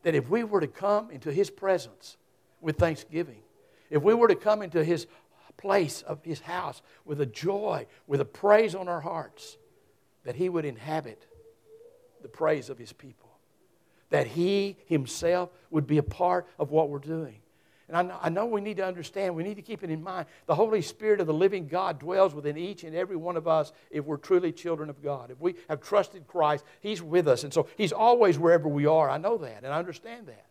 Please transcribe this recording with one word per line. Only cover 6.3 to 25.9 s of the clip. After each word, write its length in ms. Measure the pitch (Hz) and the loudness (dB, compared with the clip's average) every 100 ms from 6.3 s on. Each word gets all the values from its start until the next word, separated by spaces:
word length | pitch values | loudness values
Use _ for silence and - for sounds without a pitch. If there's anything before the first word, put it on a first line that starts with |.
| 151 | -10
house 420 | - 180 165 127 _ _ | -8 -8 -8 -12 _ _
with 160 | - 147 | -10 -4
a 60 | 135 | -4
joy, 600 | 107 165 202 214 156 110 _ - | -2 -4 -2 -2 -4 -6 _ -4
with 140 | 139 | -2
a 40 | |
praise 500 | - - 202 208 220 | -2 -2 6 6 6
on 140 | 185 180 | -2 -6
our 120 | 170 | -6
hearts, 560 | 147 165 123 - - - _ _ _ _ _ _ | -6 -8 -10 -16 -20 -20 _ _ _ _ _ _
that 120 | 127 123 | -12 -4
He 120 | 185 | -2
would 160 | 175 | -2
inhabit 600 | 151 117 131 156 131 107 _ - - _ _ - - _ _ _ | -4 -8 -6 -6 -6 -18 _ -20 -20 _ _ -20 -20 _ _ _
the 60 | - | -20
praise 420 | - 160 156 123 | -2 0 0 -4
of 80 | 120 | -14
His 140 | 117 | -16
people, 380 | - 135 117 _ _ _ _ _ _ _ _ _ | -20 -20 -20 _ _ _ _ _ _ _ _ _
that 160 | 147 117 | -2 0
He 500 | 139 175 202 202 185 _ | 0 0 2 -2 -8 _
Himself 640 | 160 127 - 170 180 175 _ _ | -2 -2 -4 0 0 -2 _ _
would 160 | 156 139 | -4 0
be 120 | 151 | 0
a 40 | |
part 440 | 143 - 180 180 175 - | 0 0 0 0 -2 -8
of 120 | 147 | 0
what 200 | 151 151 | 0 0
we're 80 | 143 | -4
doing. 400 | 143 160 147 107 _ _ _ _ _ | -8 -8 -8 -14 _ _ _ _ _
And 80 | 165 | -2
I 60 | |
kn-, 160 | 180 180 | -2 -2
I 80 | 170 | -4
know 160 | 170 | -2
we 160 | 233 214 | -2 -2
need 160 | 202 190 | -4 -4
to 100 | 185 | -4
understand, 480 | 175 151 196 196 | -6 -10 -4 -4
we 80 | 160 | -4
need 140 | 185 208 | -6 -8
to 60 | |
keep 200 | 190 208 | -12 -10
it 80 | 180 | -6
in 120 | 156 | -6
mind, 240 | 170 185 160 - - | -6 -10 -10 -14 -2
the 80 | |
Holy 280 | 156 220 214 | 2 4 2
Spirit 380 | 165 - 214 208 | -2 -4 2 2
of 60 | 226 | 4
the 80 | |
living 320 | 156 190 190 156 | 4 2 2 -4
God 320 | 175 190 147 | -2 -2 -4
dwells 360 | 151 190 190 | -2 4 4
within 240 | 147 147 147 | 2 -6 -6
each 260 | 180 196 | -8 -10
and 100 | 165 | -8
every 220 | 160 190 180 | -6 -4 -6
one 200 | 170 170 | -6 -4
of 120 | 160 | 0
us 240 | 160 143 _ _ | 0 0 _ _
if 140 | 151 | -8
we're 140 | 143 147 | -6 -8
truly 340 | - 185 175 | 2 2 2
children 380 | 156 170 160 151 | -6 -6 -6 -6
of 120 | 139 | -10
God. 280 | 143 139 123 | -8 -8 -10
If 100 | 131 | -4
we 140 | 170 175 - | -4 -4 -8
have 120 | 147 | -8
trusted 460 | - | 0